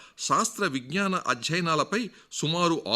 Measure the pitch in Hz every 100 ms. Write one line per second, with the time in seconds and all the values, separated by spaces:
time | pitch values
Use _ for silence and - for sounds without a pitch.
0 | - - - 147 220 - 190 131 123 180
1 | 196 185 - 123 120 170 170 156 135 208
2 | 226 - - - 151 170 175 160 -